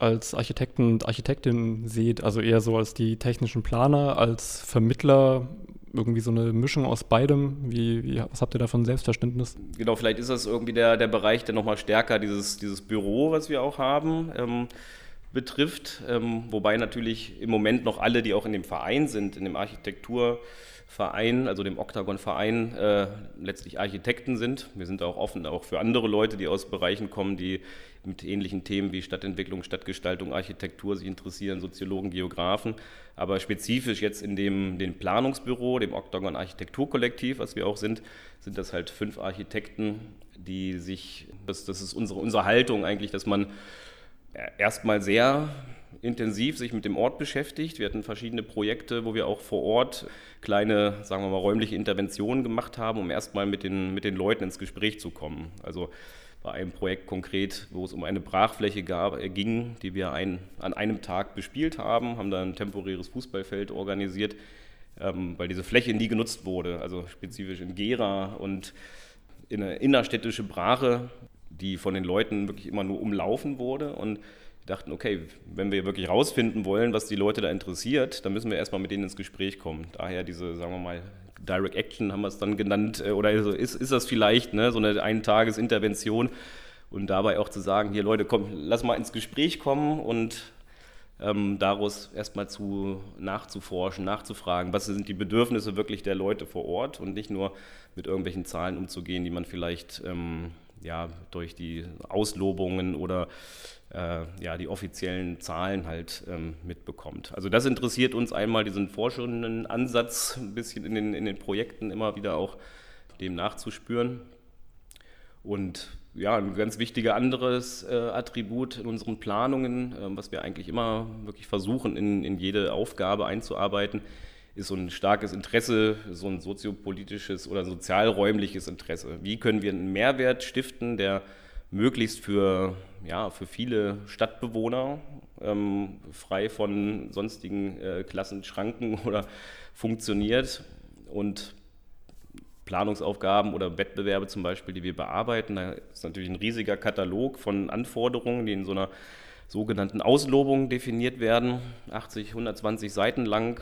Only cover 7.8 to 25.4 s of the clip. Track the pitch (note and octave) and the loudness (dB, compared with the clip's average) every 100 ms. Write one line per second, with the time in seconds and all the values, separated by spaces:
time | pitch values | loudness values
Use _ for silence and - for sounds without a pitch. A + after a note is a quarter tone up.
7.8 | A#2 A#2 B2+ B2+ - - B2 A#2+ A#2 A#2+ | 2 2 2 0 -2 0 0 2 2 4
8.8 | A#2 C3 - A2 A#2+ B2 A#2+ - - - | 4 4 2 2 2 0 -2 -4 -10 -2
9.8 | A2+ A2+ A#2 G#2+ A#2+ B2 G#2 A#2 A#2 A2+ | 2 4 4 2 0 0 2 0 2 6
10.8 | A#2 A2+ A2+ A2 G#2+ A#2 - A2 G#2+ G#2 | 8 8 6 6 6 6 4 0 2 0
11.8 | - G#2+ - A2 G#2 G2+ G2+ - G2+ G2 | 4 4 6 4 2 0 -2 -4 -4 -6
12.8 | - G#2+ G2 A2+ D#3 D#3 D3+ C#3 C3+ C#3 | -2 -2 2 4 4 4 2 0 0 2
13.8 | C3 D3 D#3+ D#3+ E3 - B2 A#2+ B2 - | 2 4 2 0 0 -2 -2 0 -2 -6
14.8 | - - - - - B2+ B2+ - D3+ - | -16 -18 -16 -16 -6 -4 -4 0 0 0
15.8 | - - - A#2+ A#2 A2+ A#2 G#2+ G#2+ A2 | -10 -10 -2 0 2 -2 -2 2 4 4
16.8 | A2+ A#2+ A2+ A2 - - A2+ A2 G#2 A#2+ | 2 0 -2 -4 -6 -8 2 4 6 4
17.8 | A2+ G#2 A2+ A#2+ A2 G2+ A2 G#2 F2 E2 | 2 2 4 4 4 2 2 -4 -2 -4
18.8 | D2 C3 D3 A2 G2+ - F#2+ E2 G#2+ A2 | 0 2 2 2 -2 -2 -4 -2 -4 -4
19.8 | - G2 - A#2+ A#2+ A#2+ - - - - | -8 -8 -4 2 2 2 -6 -16 -18 -20
20.8 | - - G2+ - A2+ B2 C3 F#2+ G2 - | -18 -4 -2 2 2 4 2 0 -2 -4
21.8 | - A2 G2 G2 - D#2 G#2+ A#2 A#2 A#2+ | -6 -4 -4 -4 -2 0 2 2 0 0
22.8 | G#2 G#2 G2 G#2+ G#2 - F#2 G2 - - | 4 4 2 -4 -12 -8 -8 -8 -8 -4
23.8 | G2+ G2 A#2+ B2 - A#2+ A2+ C3+ - G2+ | -4 -2 -2 -2 -2 -2 0 -2 -8 -10
24.8 | F2 F#2+ F2 F2+ F2+ - | -6 -4 -4 -2 -4 -4